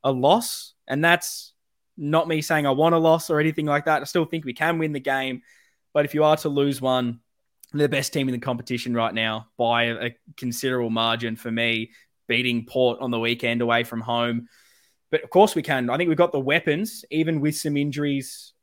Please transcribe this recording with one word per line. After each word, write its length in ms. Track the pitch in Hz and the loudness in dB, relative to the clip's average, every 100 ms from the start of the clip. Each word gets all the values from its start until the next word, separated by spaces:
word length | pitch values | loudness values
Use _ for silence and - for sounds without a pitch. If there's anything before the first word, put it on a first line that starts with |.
a 80 | 135 | 0
loss. 600 | 131 139 214 233 - - _ - | 2 4 4 2 -10 -14 _ -6
And 160 | 139 165 | 2 4
that's 480 | 170 - - - _ _ _ _ - | 4 0 -12 -16 _ _ _ _ -10
not 320 | 147 160 165 | 0 0 2
me 140 | 160 | -2
saying 240 | 151 156 143 | 0 0 2
I 60 | |
want 240 | 135 165 165 | 4 4 6
a 20 | |
loss 320 | 160 160 - | 4 4 2
or 100 | 151 | 0
anything 280 | 156 151 151 | 0 0 0
like 180 | 147 151 | 0 2
that. 160 | 151 | 0
I 40 | 143 | 0
still 200 | 180 156 | -2 -2
think 200 | 165 139 | -4 -8
we 80 | |
can 260 | 120 156 165 | -2 -2 0
win 140 | 160 | -2
the 60 | 143 | -4
game. 440 | 135 135 131 123 _ _ _ _ _ | -2 -2 -2 -8 _ _ _ _ _
But 120 | 151 147 | -2 0
if 100 | 151 | 2
you 80 | |
are 140 | 151 156 | 4 4
to 120 | 151 | 0
lose 320 | 139 143 127 | 0 0 0
one, 380 | 131 127 123 117 _ _ _ _ - | 0 0 -2 -6 _ _ _ _ -10
the 140 | 147 147 | -2 0
best 260 | 135 131 | 0 -2
team 140 | 151 131 | -2 -2
in 60 | |
the 60 | 123 | -4
competition 560 | 135 117 117 123 123 117 | -4 -6 -4 -6 -2 0
right 180 | 113 | 0
now 340 | 107 110 110 117 - | 0 -2 -4 -10 -2
by 260 | 117 117 | 0 2
a 280 | 117 117 120 120 - - | 0 -2 -8 -8 -20 -8
considerable 520 | 127 117 135 127 117 | -8 -4 -2 -2 -2
margin 460 | 113 113 113 117 110 | 0 0 0 -4 -6
for 160 | 120 | -6
me, 400 | 113 117 113 110 _ _ _ - | -2 0 -2 -6 _ _ _ -2
beating 380 | 117 123 117 113 | 0 0 -2 -4
Port 340 | 135 127 117 | 0 0 0
on 120 | 127 | -4
the 80 | 117 | -2
weekend 420 | 117 120 120 117 | -2 -2 -2 -2
away 220 | 117 117 | 2 0
from 180 | 120 117 | 0 -8
home. 460 | 113 120 120 117 - _ _ _ _ _ _ | -4 -2 0 -4 -8 _ _ _ _ _ _
But 120 | 156 | -4
of 60 | - | 2
course 240 | 185 208 165 | 4 6 4
we 60 | |
can. 280 | 151 135 120 | -2 -2 0
I 80 | 135 | 0
think 100 | 175 | 0
we've 100 | 156 | 4
got 140 | 175 | 2
the 80 | 143 | 2
weapons, 680 | 135 160 160 147 214 - - | 0 0 2 -2 -4 -10 -6
even 300 | 156 160 160 | -2 0 0
with 140 | 147 151 | 0 -2
some 220 | 151 143 | -2 -2
injuries. 760 | 143 139 147 139 131 - - _ | -2 -2 -2 -2 -6 -16 -20 _